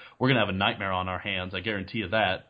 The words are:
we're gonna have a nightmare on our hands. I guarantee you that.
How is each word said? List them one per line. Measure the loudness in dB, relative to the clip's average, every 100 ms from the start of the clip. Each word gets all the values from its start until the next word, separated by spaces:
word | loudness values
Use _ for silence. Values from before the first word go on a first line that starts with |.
| -20 0
we're | 2
gonna | 4
have | 2
a | 2
nightmare | 0 0 -2
on | -2 -2
our | -4
hands. | -4 -4 -4
I | -4
guarantee | -4 -4 -4 -4
you | 0
that. | 2 2 0